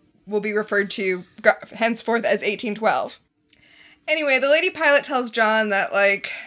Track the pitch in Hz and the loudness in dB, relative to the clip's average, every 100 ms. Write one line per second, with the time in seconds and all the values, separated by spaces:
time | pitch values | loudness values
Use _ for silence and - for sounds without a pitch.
0 | _ _ - 208 214 208 214 202 196 - | _ _ -6 -4 -2 -2 0 0 0 -2
1 | 190 185 - - 214 - - - 226 233 | -2 -4 -8 0 2 2 -2 -4 -2 -2
2 | - 233 - 208 170 - 240 208 214 127 | -2 0 0 0 0 -2 -4 -2 0 0
3 | 113 - _ _ _ _ _ _ - _ | -2 -10 _ _ _ _ _ _ -20 _
4 | - 311 294 262 277 311 370 302 311 285 | -4 0 2 2 4 2 2 0 2 2
5 | - 254 240 233 214 220 214 196 - 196 | 2 -4 -2 0 2 2 0 -2 0 2
6 | 202 196 - - | 2 2 -4 -14